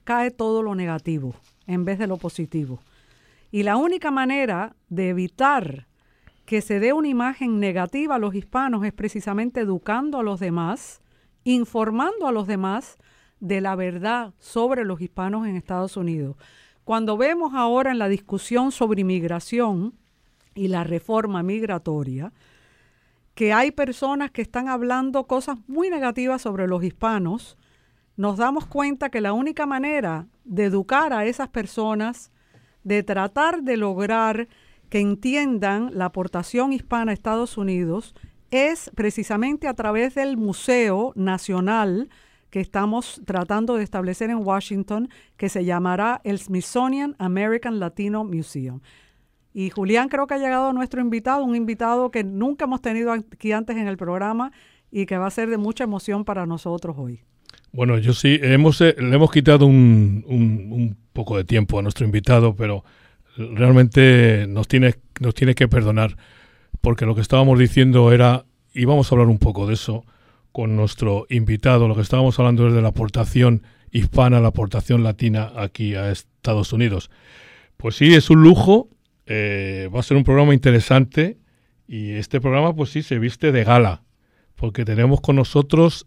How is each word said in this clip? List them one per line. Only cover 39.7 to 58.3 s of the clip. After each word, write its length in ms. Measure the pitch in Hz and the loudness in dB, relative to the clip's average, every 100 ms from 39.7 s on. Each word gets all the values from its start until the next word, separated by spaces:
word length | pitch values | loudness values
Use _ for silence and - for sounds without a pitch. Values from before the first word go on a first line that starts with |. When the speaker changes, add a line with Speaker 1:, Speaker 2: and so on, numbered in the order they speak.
Speaker 1:
través 400 | 240 220 214 254 | -6 -4 -2 -4
del 220 | 269 277 254 | -4 -4 -4
Museo 760 | 208 185 - 247 226 190 247 - | -4 -4 -2 0 0 -2 -4 -4
Nacional 920 | 190 185 - 185 185 226 202 180 277 _ _ _ _ | -4 -4 -4 -4 -2 -2 -2 -2 -6 _ _ _ _
que 100 | 196 | -10
estamos 640 | 190 202 208 226 240 - | -6 -4 -4 -4 -8 -12
tratando 520 | 226 190 175 208 226 240 | -8 -6 -4 -4 -2 -4
de 80 | |
establecer 440 | 202 202 185 180 226 | -4 -6 -6 -6 -6
en 160 | 233 196 | -4 -4
Washington, 640 | 196 - 196 190 214 240 _ _ - | -4 -4 -8 -6 -6 -8 _ _ -8
que 100 | 190 | -6
se 160 | 196 | -4
llamará 560 | 180 175 180 180 214 247 | -4 -2 -2 -2 -4 -4
el 160 | 214 196 | -6 -8
Smithsonian 800 | - 185 170 247 254 269 285 285 | -6 -8 -6 -4 -2 -4 -6 -6
American 640 | 185 185 214 226 233 220 | -6 -4 -2 -4 -4 -8
Latino 440 | 175 - 202 214 | -8 -8 -6 -6
Museum. 560 | 214 165 156 143 127 127 - _ _ _ _ _ _ | -6 -8 -8 -10 -10 -12 -18 _ _ _ _ _ _
Y 160 | 208 190 | -10 -8
Julián, 400 | 196 190 226 262 | -6 -2 0 -2
creo 160 | 277 277 | -4 -4
que 80 | |
ha 40 | 277 | -4
llegado 360 | 262 254 269 | -4 -2 -2
nuestro 260 | 254 254 254 | -4 -6 -4
invitado, 440 | 240 226 233 277 | -4 -4 -2 -2
un 120 | 262 233 | -2 -2
invitado 540 | 226 220 233 240 254 | -4 -4 -2 -2 -2
que 140 | 240 | -4
nunca 420 | 202 196 247 285 285 | -6 -4 -4 -4 -6
hemos 160 | 254 | -6
tenido 300 | 247 226 233 | -4 -4 -4
aquí 400 | 226 214 - 220 | -4 -8 -10 -6
antes 260 | 214 226 226 | -4 -4 -6
en 100 | 202 | -6
el 80 | 190 | -6
programa 560 | 175 180 202 226 262 - _ _ _ | -6 -6 -4 -6 -8 -12 _ _ _
y 160 | 202 190 | -8 -6
que 100 | 185 | -4
va 100 | 190 | -6
a 40 | |
ser 180 | 214 226 | -4 -4
de 80 | 226 | -4
mucha 280 | 208 - | -4 -4
emoción 420 | 240 202 - 202 208 | -6 -6 -6 -6 -4
para 180 | 190 | -6
nosotros 520 | 175 165 175 170 170 143 | -6 -6 -6 -8 -8 -10
hoy. 240 | 123 120 _ _ _ - _ | -10 -12 _ _ _ -20 _
Speaker 2:
Bueno, 240 | 123 123 117 | -4 0 2
yo 160 | 110 | 2
sí, 260 | 120 143 | 2 4